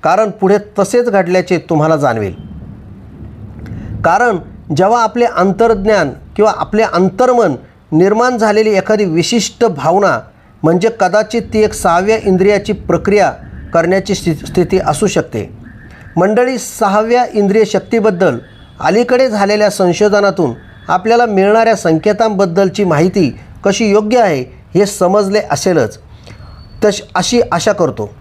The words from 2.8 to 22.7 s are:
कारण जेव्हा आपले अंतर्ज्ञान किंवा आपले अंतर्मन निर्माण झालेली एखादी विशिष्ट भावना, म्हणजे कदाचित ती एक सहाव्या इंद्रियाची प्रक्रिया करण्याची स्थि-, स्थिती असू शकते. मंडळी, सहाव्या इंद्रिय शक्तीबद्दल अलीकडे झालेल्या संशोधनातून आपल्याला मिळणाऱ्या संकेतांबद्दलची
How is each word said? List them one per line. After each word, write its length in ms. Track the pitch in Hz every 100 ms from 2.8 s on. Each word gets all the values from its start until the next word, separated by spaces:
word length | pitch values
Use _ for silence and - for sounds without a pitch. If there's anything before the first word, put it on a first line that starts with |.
| - - - - - - - - - - - -
कारण 320 | 165 185 240 185 - - - 147
जेव्हा 260 | 190 240
आपले 220 | 220 240
अंतर्ज्ञान 840 | 233 - 190 196 226 220 196 208 147 - - -
किंवा 160 | 214 -
आपले 260 | - 214
अंतर्मन 720 | 220 175 185 190 254 247 196 123 - _ _
निर्माण 460 | 160 190 214 254 240
झालेली 320 | 214 208 220
एखादी 340 | 196 185 214
विशिष्ट 600 | 196 160 - 240 - -
भावना, 560 | 233 147 139 220 190 120 - - - -
म्हणजे 260 | 160 175 220 226
कदाचित 420 | 185 208 214 233
ती 160 | - 214
एक 140 | 214
सहाव्या 440 | - 185 170 196 220
इंद्रियाची 480 | 202 185 190 202 202
प्रक्रिया 600 | 202 - 165 202 202 165 - - - -
करण्याची 400 | 170 165 190 190
स्थि-, 320 | 190 175 151 -
स्थिती 320 | 165 165 185 151
असू 200 | 143 220
शकते. 500 | 175 - 113 95 - - - - - - 165
मंडळी, 420 | 190 220 247 247
सहाव्या 680 | - - 214 208 226 240 240
इंद्रिय 320 | 214 202 214
शक्तीबद्दल 720 | 208 190 - 226 214 175 180 117 - - - -
अलीकडे 480 | 151 202 240 254 262
झालेल्या 420 | 208 202 208 208
संशोधनातून 840 | 202 180 170 208 202 202 190 147 113 - - -
आपल्याला 380 | 180 208 233 240
मिळणाऱ्या 500 | 190 196 220 226 214
संकेतांबद्दलची 1080 | 170 160 208 202 220 196 196 170 196